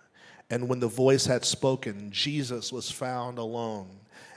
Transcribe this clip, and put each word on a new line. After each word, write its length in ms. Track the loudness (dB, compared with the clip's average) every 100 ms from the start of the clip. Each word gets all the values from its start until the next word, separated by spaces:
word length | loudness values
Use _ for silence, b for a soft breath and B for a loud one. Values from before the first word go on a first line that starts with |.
| B B B B B
And 200 | -2 0
when 100 | 0
the 80 | 0
voice 380 | 4 6 6 6
had 180 | 2
spoken, 680 | 2 2 2 2 -2 -8 -6
Jesus 600 | -2 -2 -2 -4 -4 -6
was 180 | -6 -6
found 480 | -6 -4 -4 -4 -6
alone, 640 | -6 -4 -4 -4 -8 -16 -20 B B